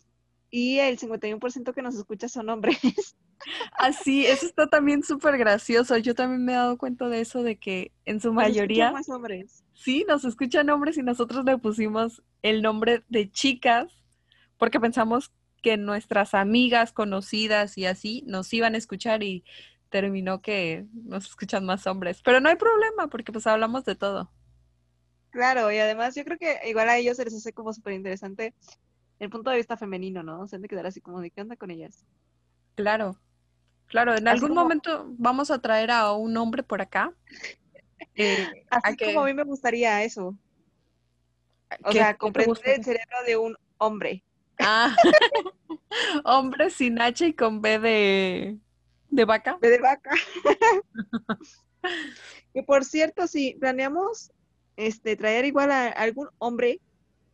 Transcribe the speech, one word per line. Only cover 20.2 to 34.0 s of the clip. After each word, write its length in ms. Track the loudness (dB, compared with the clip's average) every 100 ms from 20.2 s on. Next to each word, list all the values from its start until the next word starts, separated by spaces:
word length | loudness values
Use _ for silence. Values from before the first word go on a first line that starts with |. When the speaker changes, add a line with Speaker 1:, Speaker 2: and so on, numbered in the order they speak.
| -4 -6
Speaker 2:
que 420 | -4 -2 -2 -4 -10
nos 320 | -16 -12 -12
escuchan 400 | -12 -12 -6 -4
más 220 | -2 -4 -4
hombres. 340 | -4 -6 -2
Pero 180 | 4 4
no 100 | 6
hay 60 | 4
problema 520 | 4 2 2 -2 -6
porque, 240 | -6 -10
pues, 140 | -4 0
hablamos 400 | 2 0 -2 -4
de 80 |
todo. 360 | -4 -4 -6 -8 _ _ _ _ _ _ _ _ _ _
Speaker 1:
Claro, 420 | 0 2 2 2
y 60 | 2
además 360 | 0 0 -4
yo 100 | -6
creo 120 | -8 -6
que 220 | -4 -4 -4
igual 220 | 0 2
a 80 | 2
ellos 180 | 2 -2
se 80 |
les 100 | -6
hace 200 | -8 -12
como 180 | -12 -12
súper 220 | -10 -10
interesante 600 | -10 -8 -10 -10 -10 -10 -10 _ -20 _ _ _ _
el 120 | -12
punto 180 | -8 -2
de 80 | -2
vista 220 | -2 -8
femenino, 440 | -8 -8 -8 -10
¿no? 240 | -12 -12 -12
Se 100 | -14
han 60 |
de 60 | -12
quedar 180 | -10 -10
así 140 | -12
como 220 | -16 -14
de, 80 | -12
"¿qué 100 | -14
onda 160 | -16 -14
con 140 | -16
ellas?". 340 | -16 -18 _ _ _ _ _ _ _ _ -4
Speaker 2:
Claro, 420 | 0 0 -2 -8 _ _ _ _ _ _ _
claro. 240 | 0